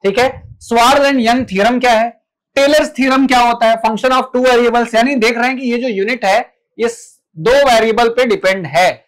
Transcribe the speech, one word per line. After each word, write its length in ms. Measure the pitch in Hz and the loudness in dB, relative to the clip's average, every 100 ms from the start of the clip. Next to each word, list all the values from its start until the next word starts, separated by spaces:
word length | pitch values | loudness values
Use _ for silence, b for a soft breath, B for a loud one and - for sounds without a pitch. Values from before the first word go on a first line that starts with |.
ठीक 140 | 196 196 | -4 -2
है, 100 | 254 - - - | -2 -4 -20 -20
Swartz 460 | - 233 - 285 277 | -4 2 2 4 2
and 120 | 269 | 0
Young 220 | 226 247 240 | 0 0 -2
theorem 300 | 190 214 247 | 0 0 0
क्या 120 | 247 | 0
है, 200 | 220 233 - _ _ _ - | 0 -2 -6 _ _ _ 0
Taylor's 340 | 277 302 302 | 2 2 0
theorem 320 | - 262 262 262 | -4 -2 0 2
क्या 120 | 254 | 2
होता 260 | 240 233 226 | 0 0 0
है, 100 | 226 | 0
function 320 | 226 214 262 | -2 -2 0
of 160 | 262 254 | 0 -2
two 100 | 247 254 | -2 2
variables, 480 | 240 240 240 233 | 2 2 0 0
यानी 200 | 226 247 285 | 0 0 0
देख 220 | 220 233 | -2 -2
रहे 100 | 247 | -4
हैं 100 | 262 | -4
कि 140 | 262 | -4
ये 60 | 233 | -4
जो 100 | 254 | -4
unit 340 | 196 202 247 | -4 -4 -4
है 140 | 202 208 247 _ _ - | -2 -2 -4 _ _ -6
ये 100 | 233 | -6
स-, 320 | - - _ _ 160 | -6 -20 _ _ -6
दो 160 | 160 269 277 | 0 2 4
variable 420 | 226 226 220 233 | 2 2 0 0
पे 140 | 233 254 | 0 -2
depend 400 | 196 190 190 160 | 0 -2 -4 -4
है। 220 | 160 180 127 | 0 0 -2